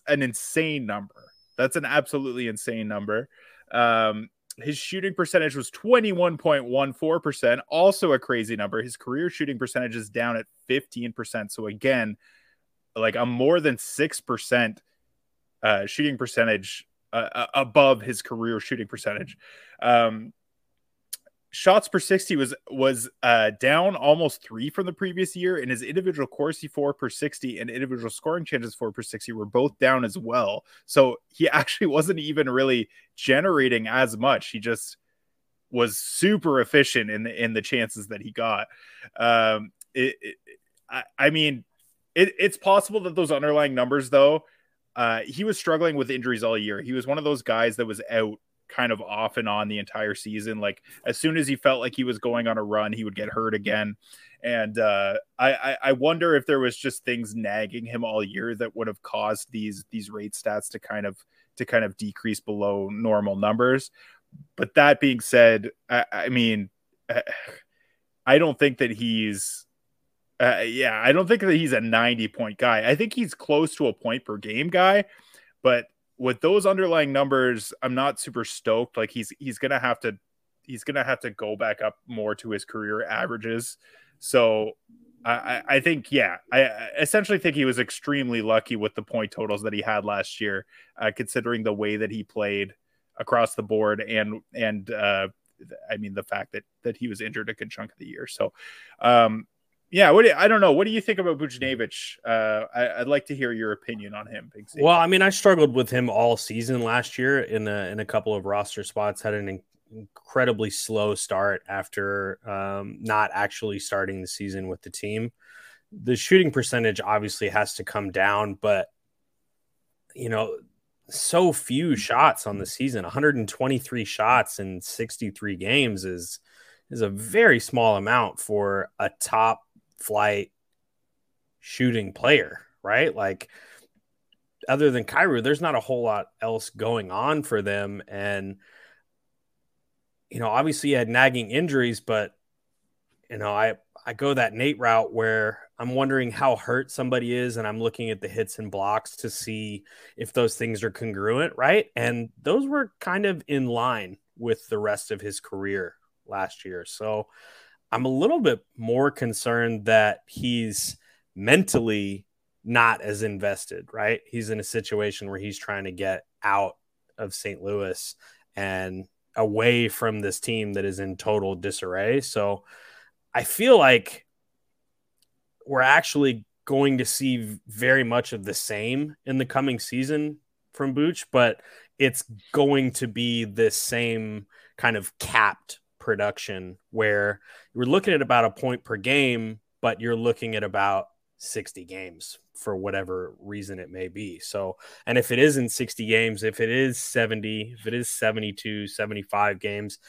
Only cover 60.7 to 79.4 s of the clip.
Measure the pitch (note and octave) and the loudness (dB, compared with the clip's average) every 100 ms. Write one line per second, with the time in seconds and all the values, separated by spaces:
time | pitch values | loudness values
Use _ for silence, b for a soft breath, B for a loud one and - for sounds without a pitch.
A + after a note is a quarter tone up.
60.7 | A2 - G#2+ G2+ F#2+ _ _ _ - A#2+ | -12 -8 -6 -6 -8 _ _ _ -10 0
61.7 | A#2 G#2+ - G#2+ - A2+ G#2 - G#2 G2+ | 0 0 -6 -10 -6 -6 -6 -6 -2 -2
62.7 | G2+ G2 G#2+ A2+ G#2+ G#2 G2 G#2 A2+ B2 | -2 -4 -4 0 2 2 0 0 2 2
63.7 | C3 - b b b _ - - - F#3 | 2 -2 b b b _ -20 -14 -6 2
64.7 | - C#3+ C#3 C#3 B2 - B2 A#2 A2 A2 | 8 8 8 4 2 4 8 8 8 0
65.7 | - - B2 - G#2 F#2 B2+ A2+ G#2+ F#2+ | -10 -2 0 0 -2 0 2 2 0 -4
66.7 | _ _ _ - A#2+ - B B B _ | _ _ _ -4 -4 -4 B B B _
67.7 | _ _ _ _ _ - C#3+ E3 C3 C#3+ | _ _ _ _ _ 4 4 4 4 2
68.7 | B2 A#2+ A2 A#2 A2 G#2+ G2 - - - | 2 -2 0 -2 0 0 -2 -6 -10 -16
69.7 | _ _ _ _ _ _ - B2 G2+ A2+ | _ _ _ _ _ _ 0 2 2 -2
70.7 | B2 B2+ A2 A#2+ D#3 F#3 A3+ F#3+ D#3+ D#3 | 0 -2 2 4 4 4 2 4 2 2
71.7 | B2 A2+ A2+ A#2+ A#2+ A2 - A2 G2+ B2 | 0 2 2 4 2 -4 -4 -8 0 2
72.7 | A2 A2 D3 A3 B3+ G3 - - D3 D#3+ | 4 4 2 0 -2 -6 -6 0 2 2
73.7 | - C3+ - A#2 A#2 - G#2 G#2+ G#2+ F3 | 0 -2 -2 -4 -6 -6 -10 -6 -4 0
74.7 | F3+ F#3 G3+ G3 b b b b b B2+ | 4 6 6 2 b b b b b 2
75.7 | A#2+ A#2 _ _ - B2+ A#2+ D#3+ G3+ G3 | 2 0 _ _ -6 -2 0 4 4 4
76.7 | F#3+ F#3 E3 C#3+ C#3 C#3 C3+ B2+ A#2 - | 2 2 2 2 2 2 4 2 0 -6
77.7 | - B2+ B2+ C#3 - - A#2 A2+ - - | -6 -4 0 0 -2 -8 -8 -8 -4 0
78.7 | A2+ A#2+ - A2 B2 G#2+ - | 0 0 -4 -4 -4 -10 -10